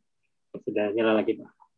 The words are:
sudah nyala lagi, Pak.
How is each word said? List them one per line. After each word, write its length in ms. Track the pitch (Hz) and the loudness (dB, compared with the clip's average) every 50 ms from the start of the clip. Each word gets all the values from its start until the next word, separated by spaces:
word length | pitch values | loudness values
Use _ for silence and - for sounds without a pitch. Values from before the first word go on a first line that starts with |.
| _ _ _ _ _ _ _ _ _ _ - | _ _ _ _ _ _ _ _ _ _ -18
sudah 380 | - - 120 107 104 104 104 101 | -10 -8 -6 -2 -2 -2 0 0
nyala 240 | 113 113 113 110 107 | 2 2 4 4 4
lagi, 160 | 98 113 107 | 2 0 -2
Pak. 140 | 101 - - _ _ _ _ _ | -4 -8 -16 _ _ _ _ _